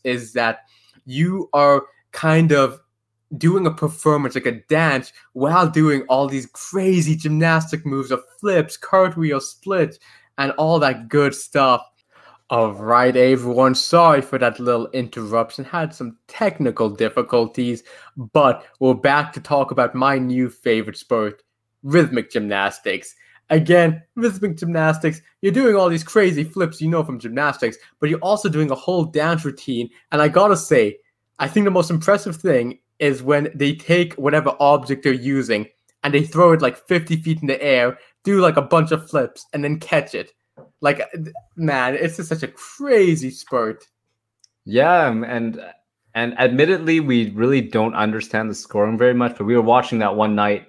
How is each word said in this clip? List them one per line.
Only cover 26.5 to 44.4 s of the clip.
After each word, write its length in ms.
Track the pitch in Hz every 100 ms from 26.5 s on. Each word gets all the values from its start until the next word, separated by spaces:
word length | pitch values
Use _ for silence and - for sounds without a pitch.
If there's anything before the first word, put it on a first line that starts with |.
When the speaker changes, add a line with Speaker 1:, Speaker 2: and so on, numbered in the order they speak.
| 190 165 -
Speaker 1:
you 80 | 160
know 140 | 165
from 160 | 156 123
gymnastics, 580 | 113 120 147 139 117 110 _ _
but 100 | 151
you're 100 | 170
also 300 | 180 208 208
doing 220 | 151 151
a 40 | 131
whole 300 | - 180 160
dance 400 | 151 156 165 151
routine. 440 | 135 - 117 120 - _
And 100 | 147
I 60 | 151
gotta 300 | 165 208 180
say, 400 | - 139 107 107 _ _ _ _
I 80 | 147
think 160 | 214
the 80 | 202
most 180 | 185 165
impressive 460 | 160 160 196 202 160
thing 440 | 185 131 120 127 _ _
is 240 | 143 131
when 260 | 127 147 147 156
they 180 | 143
take 400 | 160 - 175 170 -
whatever 400 | 139 151 143 -
object 440 | 143 147 127 135
they're 100 | 143
using 540 | 127 127 135 117 107 107 _ _ _
and 100 | 143
they 100 | 143
throw 280 | 156 156 175
it, 100 | 160
like, 160 | 131 160 -
fifty 280 | 175 160 160
feet 260 | 160 160
in 60 | 147
the 140 | 135
air, 360 | 143 127 123 127 _ _
do, 160 | - 196
like, 180 | 170 156
a 40 |
bunch 300 | 139 170 160
of 180 | 156 -
flips, 360 | 151 120 - -
and 100 | 147
then 160 | 147 156
catch 340 | - 156 139
it. 200 | 107 98 _ _ _ - _
Like, 280 | 143 143 -
th-, 220 | 170 160 160 - -
man, 400 | 160 135 127 139
it's 220 | 165 165
just 120 | 165
such 140 | 160
a 40 | 160
crazy 840 | - - - 285 233 185 160 131
sport. 580 | 127 - 127 110 113 _ _ _ _ _ _